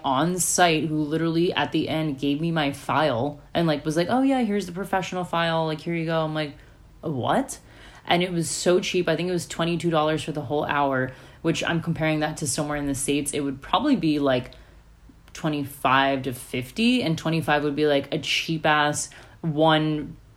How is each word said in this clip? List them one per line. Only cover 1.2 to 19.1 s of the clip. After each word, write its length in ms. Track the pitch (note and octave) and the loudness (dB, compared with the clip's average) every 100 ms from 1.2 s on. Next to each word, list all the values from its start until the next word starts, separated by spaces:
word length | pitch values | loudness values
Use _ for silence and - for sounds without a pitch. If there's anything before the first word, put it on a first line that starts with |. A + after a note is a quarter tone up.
| E3 E3 F3+ | 0 2 2
at 180 | - C#3+ | 0 0
the 160 | D#3+ - | 0 0
end 300 | D#3+ D#3 C3 | -2 -2 -2
gave 220 | C#3+ C#3+ | -2 0
me 100 | E3+ | 0
my 220 | E3 C#3+ | 0 0
file 680 | C#3 - C3+ D3+ A#2 C#3+ D3 - | -2 -2 0 2 0 -2 -6 -6
and, 120 | - E3 | 0 0
like, 180 | C#3+ | 0
was 120 | D#3 D#3 | 0 0
like, 120 | F3 | 2
"Oh 120 | B3+ | 2
yeah, 200 | C4+ C4 | 2 2
here's 240 | A3 G3+ F3+ | 0 -2 -4
the 60 | |
professional 520 | F3 F#3+ F#3+ F3+ F3+ | -8 -4 -2 -2 -6
file. 400 | F3 E3+ E3+ E3 | -2 0 0 0
Like, 160 | D#3+ D#3 | 0 -4
here 140 | E3+ | -4
you 100 | E3+ | -4
go." 180 | E3 E3 | -2 0
I'm 120 | D#3 | 0
like, 220 | D#3 D3 C#3+ - - - - | -2 -6 -8 -20 -20 -20 -10
"What?" 580 | E3 C3 A#2+ G3+ C4+ - - - - - | -6 -2 0 0 0 -8 -18 -20 -20 -10
And 160 | - F3 | -2 0
it 120 | F3+ | 0
was 180 | E3+ D#3+ | -2 -4
so 300 | - F3+ F3+ | -2 2 2
cheap. 280 | - F#3 F3 | 2 0 0
I 60 | |
think 140 | D#3 F3+ | 0 -2
it 40 | |
was 140 | F3 - | -4 -4
twenty-two 440 | - E3+ E3+ E3+ | -4 -2 0 2
dollars 340 | D#3 D#3 D#3 | 2 2 0
for 80 | E3 | -2
the 80 | D3 | -6
whole 240 | B2 D3 | -2 -2
hour, 480 | - D3 C#3 C3 C3 - - - | 0 0 2 0 -2 -6 -20 -6
which 200 | E3 E3 | -2 0
I'm 180 | - E3+ | 0 -2
comparing 380 | E3+ D#3+ D#3+ D#3 | -2 -2 0 0
that 180 | D3+ D#3 | -2 -4
to 100 | D3+ | -4
somewhere 280 | - D3 D3 | -4 -4 -4
in 100 | C#3+ | -4
the 100 | C#3 | -2
States. 360 | - C#3+ D3 | -2 -2 -2
It 80 | D#3 | -4
would 220 | C#3 C3+ | -4 -6
probably 320 | - F#3 C#4+ | -2 0 2
be, 240 | G#3+ D#3+ D3 | 2 2 2
like, 320 | C#3 B2 B2 - - - - - - - - | 2 0 -2 -12 -20 -20 -20 -20 -20 -20 -20
twenty-five 880 | - D#3+ D3 C#3 - C3+ C3+ C3+ C3+ | -6 -4 -2 -6 -2 2 4 4 2
to 100 | C3 | -2
fifty, 680 | A#2 - B2+ B2+ - A#3 B3+ | -6 -6 -6 -6 0 2 2
and 160 | E3 D#3+ | 0 -2
twenty-five 460 | D#3+ D#3+ D#3 D3 | 0 0 2 2
would 140 | D3 C#3+ | 0 2
be, 100 | D3+ | 2
like, 260 | C#3+ C#3 | 2 0
a 60 | - | -4
cheap 480 | - - - D#3+ D#3 | -2 -2 -2 0 2
ass 420 | D3+ D3 C3 - | 4 2 0 -6